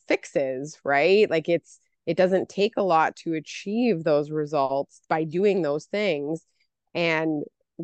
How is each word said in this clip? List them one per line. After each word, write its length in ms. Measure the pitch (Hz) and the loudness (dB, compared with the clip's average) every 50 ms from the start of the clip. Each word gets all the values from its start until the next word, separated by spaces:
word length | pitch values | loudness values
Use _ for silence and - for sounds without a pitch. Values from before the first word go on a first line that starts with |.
| _ - | _ -2
fixes, 720 | - - - - - 165 139 131 131 127 139 156 - - - | -2 -2 -2 -4 -4 -2 -2 -2 -4 -6 -8 -10 -12 -8 -4
right? 460 | 139 139 143 151 175 190 214 208 - | 0 2 2 4 4 6 4 4 4
Like, 200 | 160 160 151 - | 2 0 0 0
it's, 300 | 170 165 - - - - _ _ _ _ _ | 0 0 -2 -6 -20 -20 _ _ _ _ _
it 120 | 165 170 - | -2 0 2
doesn't 320 | 185 185 190 180 113 - | 2 4 2 2 0 -2
take 280 | - - 156 - - - | -2 -2 -2 0 0 0
a 40 | - | 0
lot 320 | 185 165 160 151 101 - - | 2 4 4 2 2 -2 -6
to 160 | - 170 165 | -6 -6 -6
achieve 680 | 156 151 - - - - 196 208 233 254 240 196 165 160 | -6 -6 -10 -14 -12 -8 -6 -2 0 2 2 0 0 0
those 280 | 165 147 147 147 147 | 2 2 2 0 0
results 680 | 156 156 151 147 156 147 135 131 139 139 139 - _ _ _ - | -4 -6 -4 -2 -2 0 0 0 0 -2 -4 -4 _ _ _ -4
by 140 | 170 160 160 | -2 -2 -2
doing 380 | 156 147 175 202 208 185 196 | -2 -2 0 0 2 2 0
those 240 | 165 143 143 156 - | 0 -2 -2 -4 -6
things. 600 | - - 202 214 196 160 143 143 147 160 160 - _ _ _ _ _ _ _ _ _ - | -6 -6 -4 -2 -2 -2 -2 -4 -4 -6 -8 -10 _ _ _ _ _ _ _ _ _ -6
And 500 | 165 170 170 160 156 160 160 156 147 - - - _ _ _ _ - | -4 -2 0 0 0 -2 -2 -2 -4 -6 -8 -12 _ _ _ _ -14